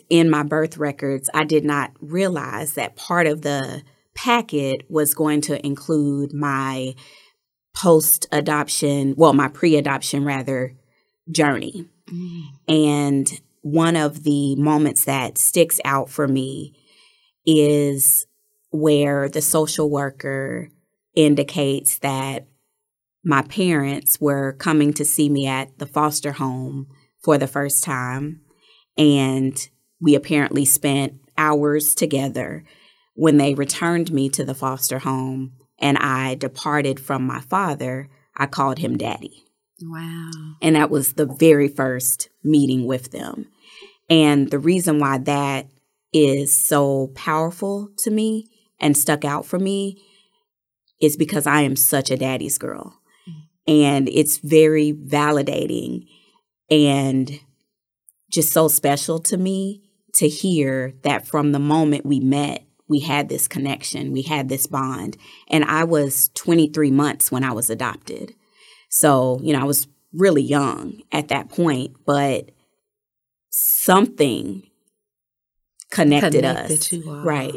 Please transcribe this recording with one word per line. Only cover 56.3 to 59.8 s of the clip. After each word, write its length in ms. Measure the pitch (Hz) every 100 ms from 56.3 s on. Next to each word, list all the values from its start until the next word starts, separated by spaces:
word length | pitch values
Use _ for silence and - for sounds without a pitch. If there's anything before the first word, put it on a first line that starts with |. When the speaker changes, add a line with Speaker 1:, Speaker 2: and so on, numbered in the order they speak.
| _ _ _ -
Speaker 1:
and 600 | 156 147 139 135 131 131 143 _ _ _ _ _ _ _ _ -
just 200 | - 156
so 140 | 165 160
special 540 | - 143 143 - 160
to 160 | 160 180
me 460 | 185 190 190 202